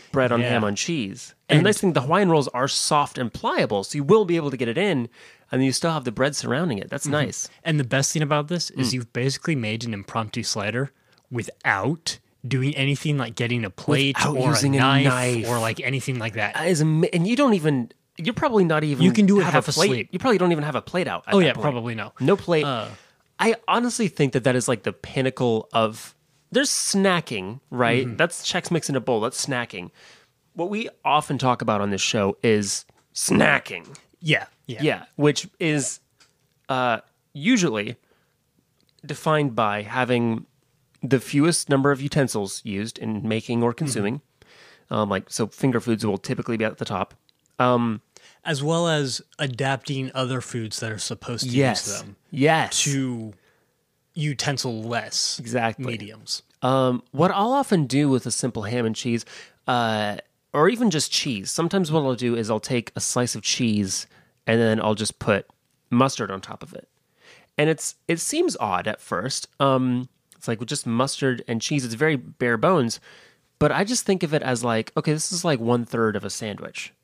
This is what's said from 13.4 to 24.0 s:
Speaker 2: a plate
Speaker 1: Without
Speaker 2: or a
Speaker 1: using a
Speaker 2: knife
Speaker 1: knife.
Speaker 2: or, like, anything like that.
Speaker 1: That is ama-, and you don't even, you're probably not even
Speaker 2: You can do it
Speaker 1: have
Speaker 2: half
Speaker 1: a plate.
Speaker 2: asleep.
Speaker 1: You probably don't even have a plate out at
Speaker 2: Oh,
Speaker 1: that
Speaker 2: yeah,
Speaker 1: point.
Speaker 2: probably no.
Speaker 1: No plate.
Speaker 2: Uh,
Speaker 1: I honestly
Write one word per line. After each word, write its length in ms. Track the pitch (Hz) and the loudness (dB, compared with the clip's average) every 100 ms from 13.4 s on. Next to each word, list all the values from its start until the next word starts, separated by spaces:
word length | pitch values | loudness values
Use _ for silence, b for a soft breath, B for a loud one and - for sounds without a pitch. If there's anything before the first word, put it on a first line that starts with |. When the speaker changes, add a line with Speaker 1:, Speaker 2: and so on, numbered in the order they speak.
| 120 120 | -2 -2
Speaker 2:
a 60 | 107 | -4
plate 460 | - - 143 139 135 | -6 0 2 2 2
Speaker 1:
Without 200 | - 139 | 0 2
Speaker 2:
or 140 | 131 | 2
a 20 | |
Speaker 1:
using 240 | 143 139 135 | 4 4 4
a 20 | |
Speaker 2:
knife 260 | 131 139 143 | 4 6 4
Speaker 1:
knife. 420 | 127 123 120 110 | 2 2 0 0
Speaker 2:
or, 100 | 120 | 0
like, 220 | 113 113 | 0 -2
anything 400 | 131 135 131 127 | -4 -4 -4 -4
like 140 | 113 | -4
that. 200 | 113 104 | -4 -4
Speaker 1:
That 140 | 110 165 | -2 0
is 120 | 165 | 2
ama-, 260 | 156 156 175 | 4 4 2
and 140 | 175 175 | 2 2
you 80 | |
don't 200 | 240 285 | 4 4
even, 360 | 202 156 139 117 _ _ - | 4 4 2 0 _ _ -8
you're 160 | 160 | -6
probably 320 | - 302 220 | -2 2 4
not 200 | 175 156 | 4 4
even 180 | 151 139 | 2 4
Speaker 2:
You 60 | 165 | 6
can 160 | 226 196 | 8 6
do 140 | 202 | 6
it 20 | |
Speaker 1:
have 100 | 175 | 4
Speaker 2:
half 140 | 151 143 | 2 2
Speaker 1:
a 40 | |
plate. 140 | 143 156 | 2 2
Speaker 2:
asleep. 180 | 123 - | 2 -4
Speaker 1:
You 80 | 180 | -2
probably 180 | 262 214 | 2 4
don't 140 | 180 | 4
even 100 | 165 | 2
have 140 | 147 127 | 0 -4
a 60 | |
plate 260 | - 175 151 | -4 -4 -2
out 160 | 87 - | -4 2
at 80 | |
Speaker 2:
Oh, 60 | 202 | 4
Speaker 1:
that 60 | 160 | 4
Speaker 2:
yeah, 60 | |
Speaker 1:
point. 80 | 117 | 4
Speaker 2:
probably 320 | 147 123 117 113 | 0 -2 -4 -6
no. 160 | 107 - | -8 -2
Speaker 1:
No 160 | 131 196 | 2 2
plate. 280 | - 165 | 4 2
Speaker 2:
Uh, 220 | 151 123 107 107 b b _ - | 2 -2 -6 -12 b b _ 0
Speaker 1:
I 180 | 208 226 - | 0 2 0
honestly 400 | 196 240 - | 0 0 0